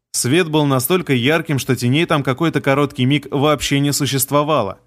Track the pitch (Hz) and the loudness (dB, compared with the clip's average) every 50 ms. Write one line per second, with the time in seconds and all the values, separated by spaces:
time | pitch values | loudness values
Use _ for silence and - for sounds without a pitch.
0 | _ _ - - - 123 139 175 185 160 151 156 147 143 135 131 120 - 180 185 | _ _ -8 -4 -2 0 0 0 0 2 0 2 2 2 2 0 0 0 0 -2
1 | - - 139 123 117 135 156 170 160 - 151 127 - - 127 120 123 123 131 151 | 0 0 0 0 2 2 0 0 0 -2 -4 -4 0 -2 -2 0 0 2 2 2
2 | 175 170 170 147 131 - 127 - 170 160 - 143 - 143 135 143 143 139 - - | 2 2 0 0 0 -2 -2 0 0 0 0 0 0 2 2 2 2 0 0 0
3 | 127 127 143 147 139 - - 143 139 156 151 139 - - 139 139 143 143 139 - | 0 2 2 0 -2 -4 -2 0 2 2 2 0 0 -2 0 0 0 0 -2 -2
4 | 143 123 135 139 - - 139 147 151 147 156 139 107 95 - - _ | -2 -2 -2 -2 -2 0 0 0 0 2 0 0 -2 -2 -6 -12 _